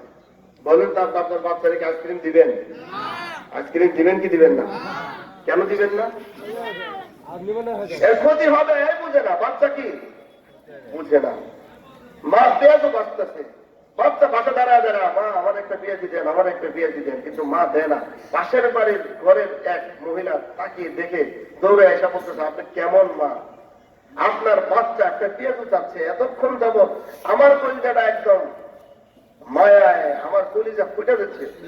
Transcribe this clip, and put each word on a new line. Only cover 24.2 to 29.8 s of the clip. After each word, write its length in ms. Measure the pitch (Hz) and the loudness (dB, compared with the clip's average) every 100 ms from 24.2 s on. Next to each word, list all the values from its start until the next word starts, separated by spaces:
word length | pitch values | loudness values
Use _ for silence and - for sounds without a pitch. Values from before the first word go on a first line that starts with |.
| 208 - 214 190 | -2 0 2 2
বাচ্চা 440 | - 339 - 233 190 | 2 0 0 0 -2
একটা 220 | - 196 | -2 -6
পেঁয়াজও 360 | - 254 240 | -4 -6 -6
চাচ্ছে, 400 | 220 185 - 175 | -2 -4 -4 -6
এতক্ষণ 540 | 160 180 254 - 254 247 | -6 -4 -4 -2 -4 0
যাবত 300 | 226 226 185 - - - | 0 4 2 0 -14 -10
আমার 340 | - 226 285 277 | -2 4 6 6
কলিজাটা 440 | 262 254 247 233 | 0 -4 -2 0
একদম 360 | 226 220 208 190 - - - - - - _ _ _ _ - | 0 0 2 2 0 -12 -20 -20 -20 -20 _ _ _ _ -4
মায়ায়, 640 | 277 605 605 | 4 6 8